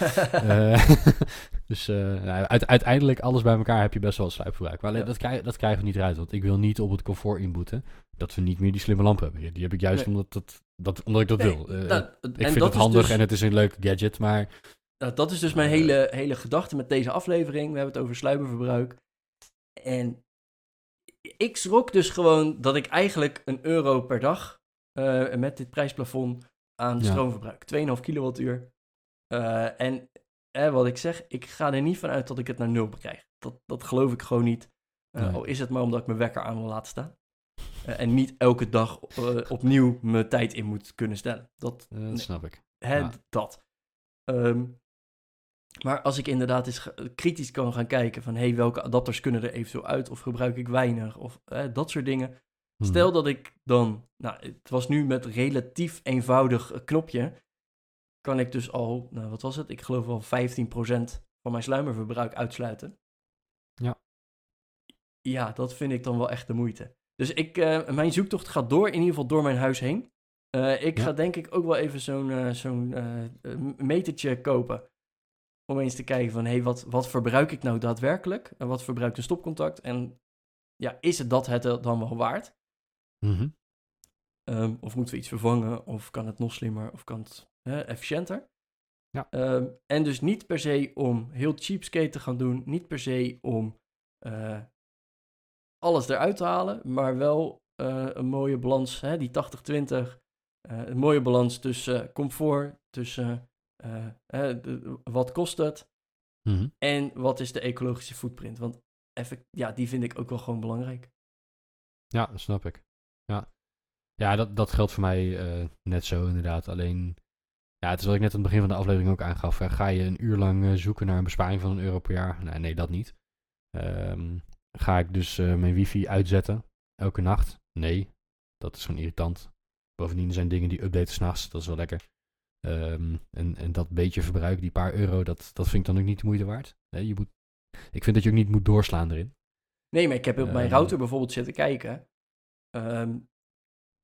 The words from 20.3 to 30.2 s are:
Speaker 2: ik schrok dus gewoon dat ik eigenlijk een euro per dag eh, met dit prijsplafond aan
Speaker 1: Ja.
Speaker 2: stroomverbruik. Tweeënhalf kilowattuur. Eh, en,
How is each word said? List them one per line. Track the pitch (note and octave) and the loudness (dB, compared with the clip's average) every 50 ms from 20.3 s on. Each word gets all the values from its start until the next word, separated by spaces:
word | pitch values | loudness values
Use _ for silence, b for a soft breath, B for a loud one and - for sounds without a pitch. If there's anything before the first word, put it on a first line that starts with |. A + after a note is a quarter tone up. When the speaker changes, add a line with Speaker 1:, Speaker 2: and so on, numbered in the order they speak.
| _ _ _ _ _ _ _ _ _ _ _ _ _ _ _ - - _ - - - | _ _ _ _ _ _ _ _ _ _ _ _ _ _ _ -20 -20 _ -20 -18 -4
Speaker 2:
ik | - G#3+ A#3 A#3 | -2 -2 -2 -2
schrok | - - F#3 G3+ A#3+ B3+ - | -4 0 4 6 6 6 6
dus | - F#3+ E3+ - | 6 4 4 4
gewoon | - F3+ F3 E3 D#3+ D#3 D#3 D#3 D#3 - | 2 6 8 8 8 8 6 2 0 0
dat | B2 C3+ C#3 | 2 2 2
ik | D3 C3 | 2 0
eigenlijk | - - E3+ G3 G3 - E3 D3 C#3+ - - - | 0 2 2 2 2 2 0 0 0 -2 -6 -8
een | - C3 B2+ C3 | -6 -6 -4 -2
euro | D#3+ E3 E3 C#3+ C#3 C3 B2+ | 0 2 4 4 4 4 4
per | B2 - C3 A2+ | 2 0 -2 0
dag | A#2+ C#3+ F3 F#3 - - - _ _ _ _ _ _ _ | 2 0 0 0 -6 -12 -18 _ _ _ _ _ _ _
eh, | _ C3 C3+ C3+ C3 B2+ C3 C3 - | _ -2 0 2 2 2 0 0 0
met | A#2+ B2+ C#3 C#3 | -2 -2 -2 -4
dit | - C3 B2 | -6 -12 -6
prijsplafond | - D3+ C#3+ C#3 - - B2+ B2 - C3 B2+ B2 B2 B2 - - _ _ _ _ _ - | -4 -2 -2 -2 -4 -6 -8 -4 -4 -4 -2 -4 -4 -8 -12 -18 _ _ _ _ _ -4
aan | A#2+ B2 A#2+ A#2+ | -2 0 0 2
Speaker 1:
Ja. | A2+ | 2
Speaker 2:
stroomverbruik. | G#2 F#2+ C3+ C3 B2+ A2+ G#2 G#2+ G#2+ - - - | 2 4 2 2 0 -2 -6 -10 -12 -14 -14 -8
Tweeënhalf | - D3 D3 D3+ C#3+ B2+ A#2+ | -4 -2 -2 0 0 -2 -2
kilowattuur. | - - D#3 D3 C3 B2+ B2+ B2+ B2+ B2+ B2 B2 B2 - _ _ _ _ _ _ _ _ _ _ _ | -4 -4 -4 -2 -2 -4 -4 -2 -4 -4 -4 -4 -8 -14 _ _ _ _ _ _ _ _ _ _ _
Eh, | _ A#2 A#2+ A#2 A2+ A2+ A2+ A2+ A2+ - - | _ -4 -4 -2 -2 -2 -2 -2 -4 -4 -4
en, | B2+ B2+ C3 B2+ B2+ - _ - | -4 -4 -4 -6 -8 -14 _ -20